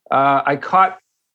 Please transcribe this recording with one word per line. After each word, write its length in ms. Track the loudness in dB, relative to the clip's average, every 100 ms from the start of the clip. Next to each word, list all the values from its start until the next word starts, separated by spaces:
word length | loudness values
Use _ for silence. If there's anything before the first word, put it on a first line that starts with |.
| -4
uh, 300 | 0 2 0 0
I 100 | -4
caught 440 | 0 2 2 -2 _ _ _